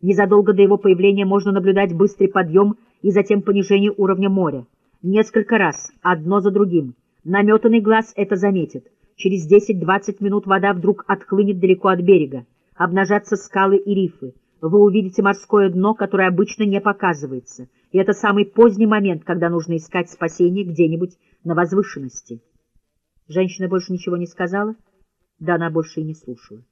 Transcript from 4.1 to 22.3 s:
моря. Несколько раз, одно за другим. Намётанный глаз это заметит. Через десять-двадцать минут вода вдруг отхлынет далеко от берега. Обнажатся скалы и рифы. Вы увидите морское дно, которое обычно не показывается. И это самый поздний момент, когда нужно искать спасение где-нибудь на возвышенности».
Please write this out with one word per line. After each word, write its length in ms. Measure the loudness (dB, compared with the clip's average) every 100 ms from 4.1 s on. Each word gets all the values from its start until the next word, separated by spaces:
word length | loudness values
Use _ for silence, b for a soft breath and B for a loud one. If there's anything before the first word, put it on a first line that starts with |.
| 0 -2
моря. 380 | 0 -2 -4 -14 _ _ _
Несколько 560 | -4 0 0 -2 0 0
раз, 340 | 0 -2 -16 _
одно 380 | -2 -2 0 0
за 100 | 0
другим. 440 | 0 0 0 -4 -12 _ _
Намётанный 560 | -4 0 2 4 4 2
глаз 320 | 2 0 0 -6
это 200 | -4 -2
заметит. 500 | 0 -2 -4 -10 _ _ _ _
Через 300 | -4 -4 4
десять-двадцать 760 | 4 4 -4 0 -2 -2 -6
минут 260 | -4 -4 0
вода 260 | 0 0
вдруг 320 | 0 -2 -2 -2
отхлынет 520 | -6 -4 -2 0 0
далеко 300 | 0 2 2
от 120 | 0
берега. 460 | 4 2 2 -8 -16 _ _
Обнажатся 600 | _ -4 -2 0 -2 -2 -8
скалы 400 | -6 -2 2 2
и 180 | 0
рифы. 400 | -2 -2 -6 -18 -18 _ _
Вы 200 | 0 4
увидите 420 | 4 4 -2 -2
морское 460 | -2 -2 -2 2 2
дно, 260 | 0 -2
которое 340 | -2 -4 -2 0
обычно 360 | 0 -2 -2
не 160 | -2 -2
показывается. 880 | -2 -2 -4 -4 -8 -12 -14 -20 -20 _ _
И 60 | -2
это 140 | 0
самый 320 | -2 0 0
поздний 420 | 0 4 4 6 0
момент, 380 | 2 0 -4
когда 240 | -6 -4 -2
нужно 260 | -2 -4 -8
искать 340 | -4 -6 -6
спасение 540 | -6 -8 0 0 0
где-нибудь 520 | -6 0 0 0 -6 _ _ _
на 100 | -6
возвышенности». 840 | -2 0 -2 -4 -8 -14 -16 _